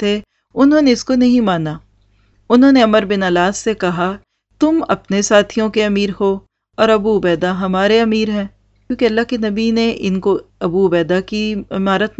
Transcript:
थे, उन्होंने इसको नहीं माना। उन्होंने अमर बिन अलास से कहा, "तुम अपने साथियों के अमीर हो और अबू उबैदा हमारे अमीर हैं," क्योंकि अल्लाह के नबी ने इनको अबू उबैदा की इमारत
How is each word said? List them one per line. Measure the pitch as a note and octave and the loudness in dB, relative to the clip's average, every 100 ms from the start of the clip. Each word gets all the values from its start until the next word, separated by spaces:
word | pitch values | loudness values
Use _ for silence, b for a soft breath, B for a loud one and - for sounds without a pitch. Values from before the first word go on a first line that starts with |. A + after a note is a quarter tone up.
थे, | G3+ G#3 - _ _ | -4 -4 -8 _ _
उन्होंने | C#4 C#4 D4+ C#4 | 0 2 4 2
इसको | A#3 - | 0 0
नहीं | B3+ B3 B3 | 0 2 2
माना। | G#3 E3+ D#3 D#3 - _ _ _ _ _ - | 0 -2 -4 -10 -16 _ _ _ _ _ 2
उन्होंने | B3 C4+ C4+ | 4 6 6
अमर | A3 G#3+ | 4 2
बिन | G3 G3+ | 2 -2
अलास | F#3+ F3 F#3 G3 | 0 0 0 -2
से | A3+ | -6
कहा, | G#3+ F3+ E3+ F3+ G3 _ _ _ - | -4 -4 -2 -4 -6 _ _ _ -2
"तुम | D4+ D#4+ | 0 0
अपने | - G3 - G3 | 0 -4 -2 -4
साथियों | G3+ G#3 G3+ A3+ A3 | 2 2 2 -2 -2
के | G#3+ | 0
अमीर | G#3+ G3+ G3+ | 0 0 -2
हो | F#3 G3 G3 - _ _ - | -2 -2 -2 -8 _ _ -2
और | A3 | 2
अबू | A3 G#3 | 2 2
उबैदा | G3+ F3+ D#3+ F3+ | 0 0 0 -2
हमारे | F#3 F#3+ F#3 G3+ A3+ | -2 -2 0 2 2
अमीर | A3 A3 G#3+ | 2 0 -2
हैं," | G#3 G3 _ _ _ - | -4 -6 _ _ _ -10
क्योंकि | B3 | -2
अल्लाह | A#3 A3 | 0 0
के | A#3 B3 | -2 -4
नबी | A3 G3+ A3+ | -4 -2 -2
ने | A3+ A3+ | 0 -2
इनको | - F#3+ F#3+ G3 F3+ - _ | -2 -4 -2 -2 -2 -6 _
अबू | F3 F3+ F#3+ | -4 0 0
उबैदा | E3+ E3 F#3 | 0 0 -2
की | F#3+ G#3+ G#3+ G#3 - | -4 -6 -6 -6 -8
इमारत | F#3+ G3 F#3+ G#3+ | -4 -2 -2 -2